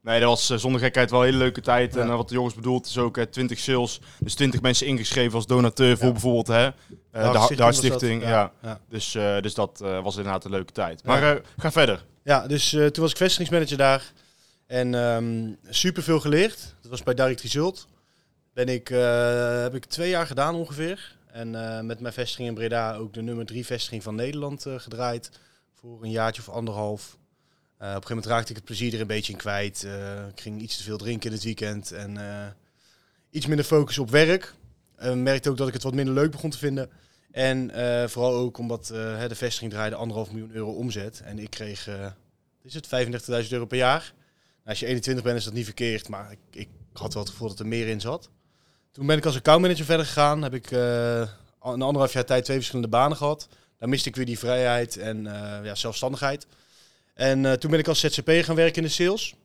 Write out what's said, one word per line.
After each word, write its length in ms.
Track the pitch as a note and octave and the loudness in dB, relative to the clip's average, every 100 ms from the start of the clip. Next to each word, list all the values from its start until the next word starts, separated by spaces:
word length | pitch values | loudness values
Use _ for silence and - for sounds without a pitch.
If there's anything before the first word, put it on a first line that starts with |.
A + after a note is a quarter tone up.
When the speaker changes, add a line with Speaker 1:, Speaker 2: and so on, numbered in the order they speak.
Speaker 1:
Nee, 200 | A2+ A#2 | 4 6
dat 80 | A#2+ | 6
was, 220 | A#2 - | 6 2
eh, 60 | A#2+ | 0
zonder 220 | B2 B2+ | 0 2
gekheid 300 | B2+ B2+ A#2+ | 2 4 4
wel 100 | B2 | 6
een 60 | B2+ | 4
hele 120 | C3 | 4
leuke 220 | B2+ B2 | 2 0
tijd. 340 | - B2 B2 | 2 2 2
Speaker 2:
Ja. 60 | B2 | 0
Speaker 1:
En, 80 | A#2+ | 0
eh, 80 | A#2+ | 0
wat 140 | A2 | 0
Joris 240 | B2 B2 | -2 -2
bedoelt 320 | A#2 A#2 B2+ - | -2 -2 -2 -2
is 120 | B2+ | -2
ook, 180 | A#2+ B2 | -2 0
eh, 80 | |
twintig 340 | A2+ - B2+ A#2 | -4 -2 -2 -2
sales. 420 | - B2+ A#2+ - - - | 0 2 0 -4 -14 -8
Dus 160 | G#2 | -6
twintig 260 | - C#3 B2 | 2 2 4
mensen 260 | B2+ A#2+ C3+ | 2 2 2
ingeschreven 480 | C3 A2 - A#2+ | 0 0 2 2
als 120 | A2+ G#2 | 2 2
donateur 500 | B2+ A#2+ - B2+ A#2 | 4 4 6 6 6
voor 100 | B2+ | 4
Speaker 2:
Ja. 60 | |
Speaker 1:
bijvoorbeeld, 340 | A#2 B2 B2 A2 | 4 2 2 4
hè, 180 | A2+ C3 | 4 4
eh, 60 | |
Speaker 2:
De 40 | C3+ _ - _ | 0 _ -20 _
Speaker 1:
de 80 | A2+ | 0
Ha-, 140 | A2+ | 4
de 60 | A#2+ | 6
Speaker 2:
Hartstichting 200 | G#2+ C3+ A#2+ | 6 8 6
was 140 | A#2+ | 8
dat. 100 | C3 | 4
Speaker 1:
Hartstichting, 320 | B2+ B2 A2+ | 2 0 0
Speaker 2:
Ja, 60 | A#2 | 2
Speaker 1:
ja. 240 | A2 G2+ _ | 4 2 _
Speaker 2:
ja. 180 | A2+ G#2+ _ | -14 -14 _
Speaker 1:
Dus, 260 | A2 - | -8 -6
eh, 260 | A2+ G#2 G2+ | 0 2 0
dus 140 | G2+ | -2
dat, 260 | G2+ G2+ - | -2 -2 -2
eh, 220 | G2 F#2 | -4 -4
was 140 | F#2+ F#2+ | -4 -4
inderdaad 280 | G2+ F#2+ | -4 -4
een 60 | F#2+ | -4
leuke 220 | F#2+ F2+ | -6 -6
tijd. 280 | - F2+ E2 | -4 -4 -4
Speaker 2:
Ja. 40 | - | 2
Speaker 1:
Maar, 240 | C#3 D3 D3 | 4 4 2
eh, 60 | - - | -2 -4
ga 160 | D#3+ | 0
verder. 320 | D#3+ C3+ F#2+ - _ | 4 4 4 -6 _
Speaker 2:
Ja, 240 | - C#3+ C3 | 2 2 2
dus, 260 | D3 - | 0 2
eh, 140 | D3+ D3 | 4 4
toen 160 | D3 | 4
was 80 | D#3+ | 0
ik 60 | - | 2
vestigingsmanager 600 | F#3 - E3+ E3+ D3 C#3 | 2 2 2 0 0 4
daar. 360 | C#3 C3+ - _ _ _ _ _ _ | 4 4 0 _ _ _ _ _ _
En, 280 | B2+ B2 | -2 0
ehm, 580 | B2 A#2+ A#2 A#2 A2+ A2 G2+ - | 2 2 0 0 -4 -6 -10 -6
superveel 500 | G2+ F3+ F3 C#3+ D#3+ | 0 0 0 2 2
geleerd. 540 | D3 D3+ G#3+ - - - | 4 4 4 0 -18 -20
Dat 100 | A#2 | -14
was 120 | A#2+ | -6
bij 120 | - | -2
Direct 260 | B2 C3 B2 | 2 2 2
Result. 460 | A#2 C3 E3+ F#3+ - _ _ _ _ _ _ | -4 0 0 -2 -18 _ _ _ _ _ _
Ben 160 | - B2 | -2 -2
ik, 220 | B2+ - | -2 -2
eh, 720 | B2+ B2 A#2+ A#2+ A#2+ A#2+ A#2+ | 2 4 4 4 2 0 0
heb 120 | A#2+ | -2
ik 100 | C3 | -4
twee 260 | - - F3 | -8 -4 -2
jaar 160 | F3 D#3+ | -2 -2
gedaan 280 | B2+ D3 | 0 0
ongeveer. 640 | E3+ E3 C#3+ D#3+ G3 - _ _ | -2 -6 -6 -6 -6 -14 _ _
En, 440 | A#2 A2+ A2+ A2+ A2+ | -12 -10 -8 -6 -8
eh, 40 | |
met 200 | A2+ A2+ | -8 -8
mijn 140 | A#2+ | -8
vestiging 340 | A2+ A#2 - A#2+ | -6 -8 -6 -6
in 60 | |
Breda 400 | A2 A2+ A#2 A2 | -4 -2 -2 -2
ook 180 | A2 A2+ | -6 -10
de 80 | G#2+ | -8
nummer 240 | A#2 A#2 A2 | -8 -6 -8
drie 200 | A2+ A#2 | -10 -6
vestiging 360 | B2 - A2 | -6 -6 -8
van 120 | G#2 | -8
Nederland, 520 | G#2+ B2+ D3 C#3+ C#3 C#3+ | -6 -4 -6 -8 -8 -10
eh, 80 | C3 | -12
gedraaid. 520 | A#2 A2+ B2 A#2+ - - _ _ _ _ | -12 -4 -4 -4 -10 -20 _ _ _ _
Voor 220 | A#2+ A#2 | -20 -12
een 80 | A2 | -6
jaartje 320 | A2+ A2+ A2 | 0 0 -2
of 60 | G2+ | -10
anderhalf. 680 | G#2 A2+ G#2 G#2 G#2 - _ _ _ _ _ _ _ | -8 -6 -4 -4 -6 -10 _ _ _ _ _ _ _
Eh, 40 | |
op 0 | |
een 40 | G2+ | -10
gegeven 200 | G2 - | -10 -6
moment 180 | A2+ G#2+ | -8 -2
raakte 180 | A#2 A2 | -2 -2
ik 60 | G#2+ | -12
het 80 | |
plezier 300 | - A2 A#2+ | -12 -6 -4
er 60 | A2+ | -4
een 60 | G#2+ | -4
beetje 260 | G#2+ G#2 | -4 -4
in 60 | G2 | -8
kwijt. 460 | G#2+ G2+ G2+ F#2+ | -6 -4 -4 -6
Eh, 420 | G2 G2 G2 G2+ G2+ | -10 -10 -10 -10 -12
ik 60 | F#2+ | -14
ging 200 | A2+ G#2 | -12 -12
iets 160 | A2 - | -10 -10
te 60 | |
veel 140 | G2 G#2+ | -8 -8
drinken 320 | G#2 A2+ A2+ | -6 -6 -6
in 60 | |
het 100 | A2 | -6
weekend. 480 | G#2+ G#2+ G#2 G#2 G2 | -6 -6 -6 -8 -10
En, 240 | F2 G2+ G#2 | -12 -12 -12
eh, 300 | G#2 G#2 G2+ G2+ _ _ _ _ _ _ _ | -12 -12 -14 -16 _ _ _ _ _ _ _
iets 160 | D#3 C#3+ | -8 -2
minder 180 | D3+ | 0
focus 340 | C#3+ D#3 D3 - | 4 2 2 -2
op 120 | A#2+ | 4
werk. 440 | C#3 D#3+ F#3 - - - _ _ _ | 6 6 4 -2 -20 -20 _ _ _
Eh, 160 | B2 | -4
merkte 380 | B2 B2+ C3+ C#3+ | 0 2 2 0
ook 60 | B2+ | -2
dat 120 | C3+ | -2
ik 60 | |
het 80 | B2 | -2
wat 120 | C3+ | -4
minder 200 | C3 C3+ | -2 0
leuk 160 | C3 D#3 | 2 0
begon 200 | D3+ D#3+ | 0 -8
te 80 | - | -4
vinden. 320 | C#3+ C3+ C3 _ _ _ _ | -4 -4 -8 _ _ _ _
En, 400 | - C3 C3 B2+ | -2 0 0 -4
eh, 380 | - B2 A#2+ A#2+ | -4 -2 0 -2
vooral 240 | A#2+ B2 | 0 0
ook 240 | B2 B2 - | 0 -4 -6
omdat, 320 | A#2+ A#2 - | -8 -8 -8
eh, 260 | A2+ A2+ A2 | -8 -8 -6
hè, 120 | A#2+ | -8
de 60 | |
vestiging 360 | A2+ B2 - A#2 | -6 -6 -6 -8
draaide 240 | G#2 G#2+ G#2+ | -6 -6 -6
anderhalf 340 | A#2 A2 G2+ | -8 -6 -8
miljoen 180 | A2 A2 | -10 -12
euro 160 | A2+ G#2+ | -10 -8
omzet. 500 | G2+ B2 G2+ G2+ - | -6 -8 -8 -10 -14
En 140 | - G#2 | -16 -14
ik 120 | G#2+ | -12
kreeg, 380 | - G#2+ G2+ - | -12 -12 -12 -12
eh, 120 | G2+ | -10
wat 100 | G2 F#2+ _ _ _ _ | -12 -14 _ _ _ _
is 120 | C3 | -16
het, 120 | D#3 - | -16 -4
vijfendertigduizend 680 | B2+ A#2+ A#2+ - A#2+ A2 | -2 -2 -4 -4 -4 -2
euro 120 | B2 A#2 | -6 -4
per 120 | B2+ | 2
jaar. 340 | B2+ D3+ - | 2 2 -2
Nou, 560 | _ _ _ _ _ - | _ _ _ _ _ -10
als 120 | G#2 | -6
je 60 | A#2+ | -2
eenentwintig 380 | B2+ A2+ B2+ | -2 -2 -2
bent 120 | A#2 A#2+ | 0 -2
is 60 | |
dat 80 | G#2+ | -4
niet 100 | A2+ | -6
verkeerd, 440 | A2+ - A#2+ A2 - | -8 -4 -2 -2 -6
maar 220 | G2+ G#2 | -14 -14
ik, 60 | G#2 _ | -20 _
ik 180 | - G#2 - - | -18 -16 -18 -20
had 220 | - A2 | -12 -8
wel 80 | G#2+ | -6
het 100 | G2+ | -8
gevoel 160 | - A2+ | -8 -10
dat 100 | F#2+ | -8
er 80 | G#2+ | -6
meer 220 | A#2 A2+ | -4 -2
in 120 | G#2+ | -4
zat. 300 | A2 D#3 - _ _ _ _ _ _ | -6 -8 -10 _ _ _ _ _ _
Toen 140 | - C#3 | -6 2
ben 100 | D3+ | 2
ik 80 | D3+ | 2
als 100 | C3 | 2
accountmanager 480 | D#3 D#3+ F3+ E3 | 8 8 8 2
verder 220 | D3 E3 D3+ | 2 0 0
gegaan. 360 | - D3 D3+ | 2 4 4
Heb 120 | C#3+ | -2
ik, 160 | B2+ - | -6 -4
eh, 80 | B2 B2 A#2+ A#2+ A#2 A2 G2+ _ _ | 0 2 0 0 -2 -4 -8 _ _
al-, 160 | B2+ | -8
in 80 | B2 | -2
anderhalf 300 | C3 C#3+ C3+ | 0 2 2
jaar 120 | C3 | 2
tijd 200 | B2 B2+ | 2 2
twee 120 | B2 C3+ | 2 -4
verschillende 340 | A#2+ B2+ A#2 | -2 -4 2
banen 260 | A#2+ C#3 D3+ | 4 4 2
gehad. 320 | C#3+ D3+ - _ _ _ | -2 -4 -8 _ _ _
Daar 100 | A#2 | -2
miste 200 | C3+ - | -2 -2
ik 80 | B2 | -4
weer 100 | B2+ | -6
die 120 | A#2 | -4
vrijheid 580 | A#2+ B2+ B2 A#2+ A#2 - | 0 2 2 2 -2 -6
en, 300 | G#2+ A2 G#2+ | -8 -8 -8
eh, 380 | G#2 G#2 G#2 | -10 -10 -10
ja, 100 | G#2 | -10
zelfstandigheid. 720 | G2+ A#2+ G#2 C3 C3+ C#3 D3 - _ _ _ _ _ _ - | -6 -6 -4 -4 -2 -4 -4 -10 _ _ _ _ _ _ 0
En, 300 | C3+ C3+ C3+ | 2 4 4
eh, 60 | |
toen 180 | B2+ D#3+ | 2 2
ben 80 | D#3 | 2
ik 100 | D#3 | 2
als 120 | D#3 | 2
Z 40 | D#3 | 0
Z 100 | C#3+ | 0
P'er 240 | - E3 | 4 4
gaan 100 | E3 | 4
werken 220 | E3 E3 E3 | 4 4 2
in 60 | D#3+ | -2
de 60 | |
sales. 400 | - F3+ A3 - - | 2 2 0 -4 -12